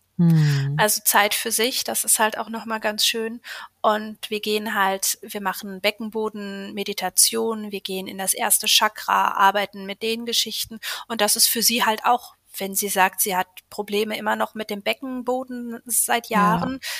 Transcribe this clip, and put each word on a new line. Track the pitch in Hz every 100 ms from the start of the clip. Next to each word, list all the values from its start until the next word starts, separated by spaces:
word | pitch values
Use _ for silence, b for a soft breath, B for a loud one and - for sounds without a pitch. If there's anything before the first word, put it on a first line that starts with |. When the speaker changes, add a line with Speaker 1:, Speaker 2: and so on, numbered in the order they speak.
| _ -
Speaker 1:
Mhm. | 170 160 151 139 139 147
Speaker 2:
Also | 214 -
Zeit | - 220 208
für | - 233
sich, | 220 233 269
das | - 220
ist | 226 -
halt | 220 -
auch | 214
noch | 226 220
mal | 220
ganz | 220 208 -
schön. | 233 220 233 B B B _
Und | - 214 214 214 -
wir | 214
gehen | 214 214 214
halt, | 214 190 196 - -
wir | 226 208
machen | 196 185 208 190
Beckenboden-Meditation, | 202 214 220 220 214 208 202 196 196 214 202 202 185 - - 226 226 220 208
wir | 196
gehen | - 190 190
in | 196
das | 190
erste | - 226 - 208
Chakra, | - 214 - - 196 190
arbeiten | - 196 202 196 202 196
mit | 196
den | 220 226 233
Geschichten. | 226 226 - - 226 B B B
Und | 226
das | 208 226
ist | -
für | 240
sie | 214 233 220
halt | 220 -
auch, | 240 - _ _ -
wenn | 196 196
sie | 202
sagt, | 196 190 -
sie | 214 185
hat | 185 - _
Probleme | - 202 202 214 220
immer | 214 220
noch | 214
mit | 220 214
dem | 202
Beckenboden | 214 226 262 254 247 254 262 247 240 233 -
seit | 226 - 240 233
Speaker 1:
Ja. | 214
Speaker 2:
Jahren, | 190 175 208 262 B